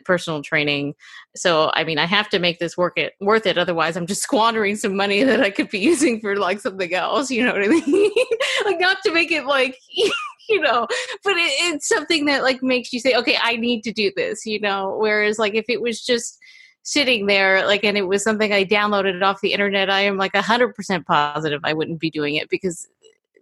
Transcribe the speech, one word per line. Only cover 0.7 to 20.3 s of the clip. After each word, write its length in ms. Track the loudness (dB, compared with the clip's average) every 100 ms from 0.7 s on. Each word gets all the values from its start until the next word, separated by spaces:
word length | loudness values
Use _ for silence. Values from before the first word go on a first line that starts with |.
| -2 -4 -8 -18 -20 -20 -4
So, 340 | 2 2 2
I 100 | 0
mean, 160 | -2 -2
I 60 | 0
have 240 | 0 0
to 100 | 0
make 200 | 0 -2
this 180 | -6 -2
work 200 | -2 0
it, 160 | -6 -4
worth 260 | 0 2 2
it, 120 | 0
otherwise 400 | 0 0 0 -2
I'm 100 | -4
just 140 | -6
<laughs> 80 | 0
squandering 480 | 2 2 2 -2 -2
some 180 | -2 0
money 280 | 0 2
that 180 | 2 2
I 80 | 2
could 200 | 0 -4
be 100 | 0
<laughs> 120 | 2
using 300 | 2 2 0
for, 160 | -2 -2
like, 240 | 0 -2
something 320 | -6 -6 -4
else," 360 | -2 0 -2 -2
you 140 | 0
know 80 | 0
what 120 | 2
I 40 | 2
<laughs> 200 | 2 2
mean? 240 | 2 4 2 0 0 -2 -2
Like, 160 | -2 0
not 200 | 0 2
to 80 | 0
make 180 | 0 0
it, 140 | -2 0
like, 320 | 0 0 -4
<laughs> 60 | _ -2 0 0 -6 -12 -2
you 120 | 0
know, 260 | 2 0 0 -4 -6 -6 -2
but 80 |
it, 180 | 0 0 0 0
it's 160 | -2 0
something 340 | -2 2 0 2
that, 160 | 2
like, 220 | 2 0
makes 300 | 0 -2 -2
you 80 | -2
say, 120 | 2 2
"Okay, 220 | 2 0
I 160 | 0 -2
need 260 | -2 -2
to 80 | -4
do 200 | -2 -2 0
this," 300 | -4 -4 -6
you 160 | -4
know? 340 | -2 -2 -4 -2
Whereas, 400 | 0 2 0 0
like, 180 | 0 -2
if 100 | -2
it 140 | -2
was 200 | -2 -6
just 380 | -2 -2 -2 -14 -20 -20 -20 _
sitting 420 | -4 0 2 2 2
there, 400 | 4 4 4 2
like, 160 | 2
and 140 | 2 0
it 100 | 0
was 160 | 0
something 300 | 0 0 0
I 100 | 2
downloaded 580 | 2 2 2 0 0 0
off 200 | 0 0
the 100 | -2
internet, 380 | 0 0 0 2
I 120 | 2
am, 140 | 2 0
like, 200 | 0